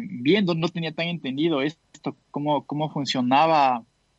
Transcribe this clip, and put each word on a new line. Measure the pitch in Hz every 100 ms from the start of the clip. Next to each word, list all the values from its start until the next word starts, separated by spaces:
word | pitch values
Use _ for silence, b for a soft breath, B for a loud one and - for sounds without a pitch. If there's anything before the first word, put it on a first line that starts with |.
viendo, | 117 123 127 196 190 165
no | 170
tenía | 170 160
tan | 160 170
entendido | 175 135 135 165 147
esto, | 143 156 _ - - - _
cómo, | 143 147 147 131
cómo | 147 156
funcionaba. | 156 135 135 123 135 160 160 135 123 - _ _